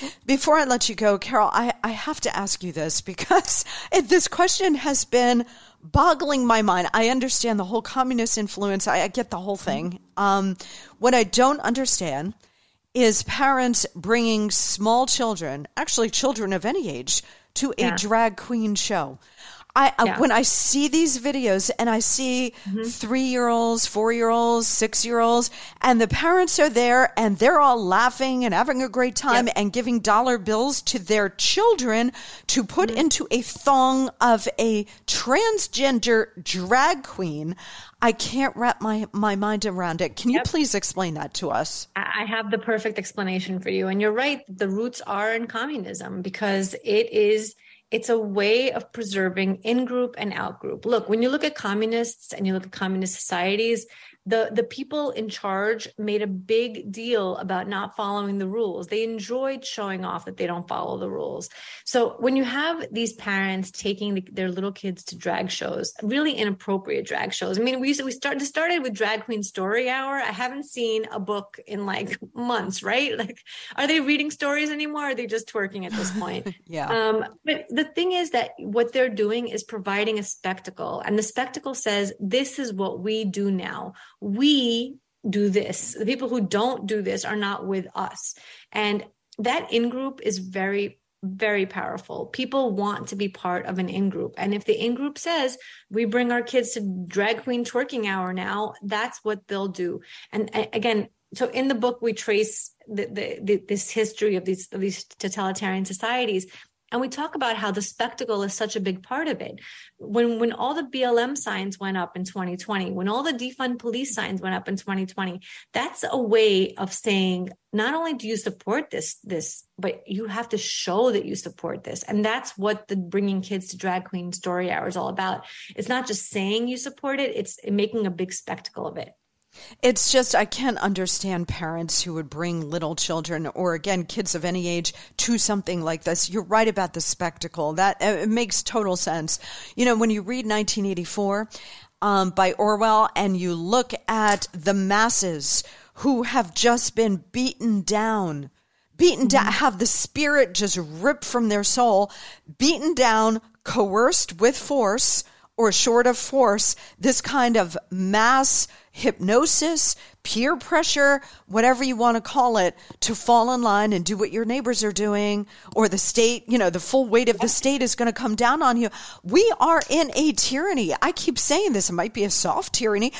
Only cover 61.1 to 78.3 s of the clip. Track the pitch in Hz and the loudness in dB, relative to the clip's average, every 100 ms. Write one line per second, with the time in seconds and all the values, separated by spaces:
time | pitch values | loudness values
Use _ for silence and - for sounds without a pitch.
61.1 | - 143 - - - - - - 247 233 | -6 -6 -8 -12 -16 -20 -14 -2 0 0
62.1 | - 247 269 247 262 311 330 - 226 226 | 0 0 2 0 -2 -2 -4 -6 -4 -6
63.1 | - 208 196 190 190 185 - 208 202 202 | -6 -4 -2 0 -2 -6 -6 -4 -4 -2
64.1 | 196 185 - 185 180 196 196 196 175 - | -4 -6 -4 -4 -2 -6 -6 -8 -8 -12
65.1 | 175 175 - 185 - - - - - 208 | -8 -4 -4 -4 -6 -6 -6 -6 -6 -2
66.1 | 269 302 269 208 190 - 196 190 139 - | 0 0 0 -2 -4 -4 -4 -2 -4 -4
67.1 | 143 190 - 190 190 247 262 269 277 262 | -4 -4 -4 -4 0 0 0 -2 -2 -4
68.1 | 240 285 269 277 311 330 349 254 202 208 | -6 -4 -4 -4 -2 0 0 -2 -2 -2
69.1 | 214 214 220 196 - 190 226 254 262 269 | -2 -4 -6 -6 -4 -2 0 0 -2 -4
70.1 | 277 233 196 247 277 285 - 233 220 220 | -4 -4 -4 -6 -6 -10 -4 -2 -2 -4
71.1 | 214 190 208 202 - - 208 202 190 202 | -6 -4 -6 -6 -18 -12 -8 -4 -4 -6
72.1 | - - - 240 233 185 190 196 240 285 | -8 -10 -8 -2 -2 -2 -6 -2 -2 -2
73.1 | 226 208 - - - - - 277 320 277 | -4 -6 -10 -18 -18 -10 -2 2 2 2
74.1 | 294 294 - 285 294 302 294 302 302 285 | 0 0 -4 -2 0 -2 -4 -6 -4 -4
75.1 | 247 233 226 220 220 196 196 185 214 196 | -4 -4 -6 -4 -6 -4 -6 -8 -6 -4
76.1 | 196 185 185 202 175 - 165 - 226 220 | -4 -6 -6 -8 -12 -10 -6 -2 0 2
77.1 | 220 - - - 285 - 240 302 - 359 | 0 -4 -8 -4 -4 -4 -4 -2 -2 0
78.1 | 359 330 | 0 0